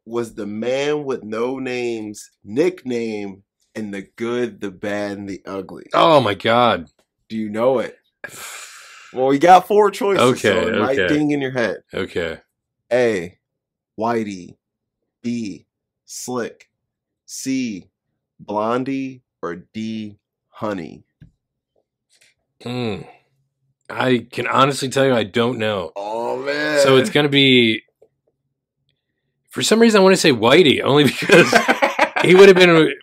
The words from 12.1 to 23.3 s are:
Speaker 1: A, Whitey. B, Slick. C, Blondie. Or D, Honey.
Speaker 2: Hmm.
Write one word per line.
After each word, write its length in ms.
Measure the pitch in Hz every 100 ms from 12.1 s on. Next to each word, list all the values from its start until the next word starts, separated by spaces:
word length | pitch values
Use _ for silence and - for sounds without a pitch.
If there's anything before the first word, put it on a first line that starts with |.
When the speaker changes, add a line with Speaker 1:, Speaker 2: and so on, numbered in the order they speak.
| 95 82 78 _ _ _ _ -
Speaker 1:
A, 460 | 123 117 98 87 _ _ _ _ _ _ -
Whitey. 600 | 113 117 104 95 85 - _ _ _ _ _ _
B, 420 | 120 120 104 80 _ _ _ _ -
Slick. 640 | - - 123 113 - _ _ _ _ _ _ -
C, 640 | - 135 131 120 92 - _ _ _ _ _
Blondie. 840 | 85 104 110 123 131 135 131 127 _ _
Or 140 | 85 87 -
D, 460 | 110 110 110 107 101 _ _ _
Honey. 560 | - 107 95 71 - _ _ - _ _ _ _ _ _ _ _ _ _ _ _ _
Speaker 2:
Hmm. 360 | 120 123 117 95 - - _